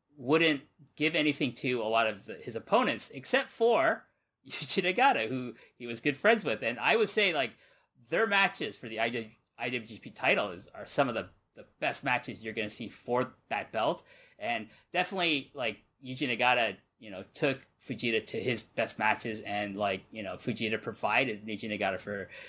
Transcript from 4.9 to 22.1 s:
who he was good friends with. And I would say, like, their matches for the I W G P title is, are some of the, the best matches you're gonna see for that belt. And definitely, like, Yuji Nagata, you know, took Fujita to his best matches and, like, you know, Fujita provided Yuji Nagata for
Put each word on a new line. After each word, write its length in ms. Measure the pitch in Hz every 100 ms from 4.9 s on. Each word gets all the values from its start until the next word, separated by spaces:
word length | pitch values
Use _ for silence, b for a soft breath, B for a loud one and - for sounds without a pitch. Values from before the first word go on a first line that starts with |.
| 190 269 143 110
who 260 | 127 123 - B B
he 100 | 120
was 140 | 117
good 160 | 147 139
friends 260 | 208 233
with. 200 | 160 107
And 160 | 117 120
I 180 | 131 220
would 140 | 208
say, 240 | 214 196
like, 180 | 156 123 - b b b _ -
their 180 | 170 220
matches 500 | 196 196 - 117 -
for 120 | 113
the 100 | 110
I 120 | 117
W 760 | 120 110 - _ - 123 123 113
G 120 | 104
P 120 | 113
title 400 | - 135 190 104
is, 180 | 87 -
are 120 | - -
some 220 | - 135
of 60 |
the, 140 | 110 92 - _
the 120 | - - -
best 220 | 147 -
matches 400 | 131 123 - 98
you're 120 | 110
gonna 160 | 110 104
see 180 | - 107
for 460 | - - 123 123 - -
that 220 | 104 -
belt. 300 | 110 120 - - b b b
And 300 | 110 117 104 b b
definitely, 580 | 175 180 190 170 143 131
like, 280 | 143 117 104 _ _
Yuji 320 | 127 127 135
Nagata, 420 | 117 123 123 110 95 _ _
you 120 | 110
know, 140 | 95 98
took 320 | - 143 131 - _ -
Fujita 380 | 113 120 110 -
to 140 | 127
his 220 | 110 113
best 360 | - - 110 -
matches 420 | 110 107 120 107
and, 360 | 101 104 104 98
like, 280 | 101 95 -
you 120 | 110
know, 140 | 95 90
Fujita 440 | - 107 110 107
provided 640 | - 101 104 117 131 104 107
Yuji 240 | 104 113
Nagata 280 | 104 98 92
for 320 | -